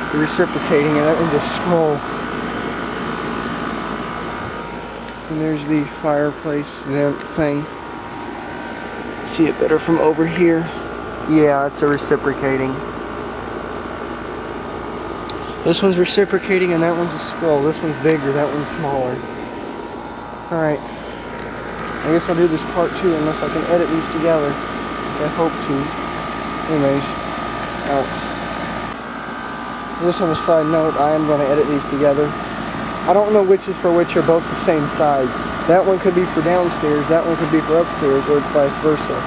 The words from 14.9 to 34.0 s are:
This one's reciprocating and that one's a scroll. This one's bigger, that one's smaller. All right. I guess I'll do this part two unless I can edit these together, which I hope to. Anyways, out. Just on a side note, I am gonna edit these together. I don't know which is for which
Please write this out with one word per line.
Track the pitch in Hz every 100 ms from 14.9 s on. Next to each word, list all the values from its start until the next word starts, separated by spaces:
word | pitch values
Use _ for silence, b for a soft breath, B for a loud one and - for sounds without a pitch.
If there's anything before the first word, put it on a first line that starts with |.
| - - - - - - -
This | - 170
one's | 196 175
reciprocating | 175 - 196 190 - 185 180
and | 165
that | 165 170
one's | 170
a | 151
scroll. | - - 170 147
This | 143 156
one's | 165 135
bigger, | 147 156 139
that | 143 147
one's | 147 139
smaller. | - 151 139 127 127 123 - - - - - - - - - - - -
All | 170
right. | 156 147 - - - - - - - - - - - -
I | 143 165
guess | 175
I'll | 170
do | 175
this | 156 -
part | 180 165 -
two | 190
unless | 160 151 151
I | 147
can | 156 156 170
edit | 156
these | 160 160 160
together, | 165 160 143
which | 143 - - - - - - 156
I | 165
hope | 165
to. | - - 139 151 - - - - - - - -
Anyways, | 156 139 139 139 - - - - - - - -
out. | 139 131 - - - - - - - - - - - - - - - - - - -
Just | 175 170
on | 180
a | 151
side | - 165 156
note, | 160 156 139
I | 147
am | 156 151
gonna | 147
edit | 139 147 139
these | 143 -
together. | 139 147 139 147 - - - - - - - -
I |
don't | 190 208
know | 214
which | 190 190 -
is | 180
for | 180
which | 170